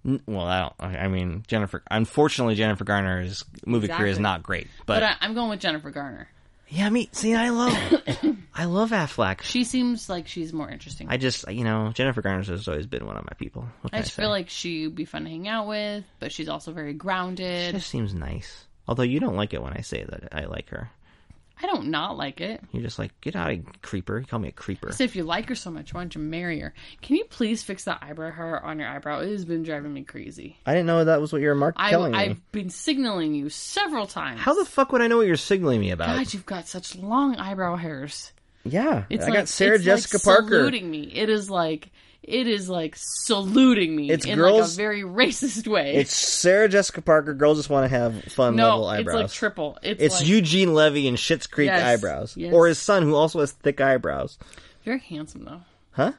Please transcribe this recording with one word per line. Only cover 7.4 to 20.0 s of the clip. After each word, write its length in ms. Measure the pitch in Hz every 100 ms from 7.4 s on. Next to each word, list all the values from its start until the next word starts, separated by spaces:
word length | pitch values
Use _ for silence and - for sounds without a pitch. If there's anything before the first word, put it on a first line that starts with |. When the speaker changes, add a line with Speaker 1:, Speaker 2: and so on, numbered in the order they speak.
| 240
Speaker 1:
love, 240 | 233 247
<coughs> 800 | 214 - 311 - - 320 214 -
I 100 | -
love 260 | 175 185 226
Affleck. 500 | 220 151 - 95 95
Speaker 2:
She 220 | - 247
seems 420 | 240 254 247 233 -
like 200 | 180 156
she's 260 | 180 160
more 160 | 160 147
interesting. 380 | - - - -
Speaker 1:
I 80 | 127
just, 320 | 131 - -
you 120 | 110
know, 260 | 117 110 107
Jennifer 280 | 113 135 123
Garner 220 | 98 95
has 240 | 98 87 101
always 180 | 76
been 200 | - 58 53
one 100 | 50
of 80 |
my 80 | 50 -
people. 260 | - - 120 -
What 120 | 117
Speaker 2:
I 40 | -
Speaker 1:
can 20 |
I 20 |
Speaker 2:
just 100 | -
Speaker 1:
say? 60 | -
Speaker 2:
feel 80 | 214
like 200 | 202 175
she 360 | - 175 160 156
would 80 |
be 80 | 170
fun 180 | 180 151
to 40 | 156
hang 180 | 160 196
out 180 | 226 208
with, 380 | 214 208 208 208 _
but 120 | 147
she's 160 | - 156
also 240 | 151 -
very 220 | 165 147
grounded. 720 | 143 180 185 185 185 185 175 175
Speaker 1:
She 40 |
just 160 | 190 -
seems 240 | 131 104
nice. 520 | 87 71 80 - - _ _ -
Although 160 | 117
you 160 | 123 139
don't 160 | 262
like 180 | 92 104
it 80 | 64
when 120 | 65
I 80 | -
say 220 | - -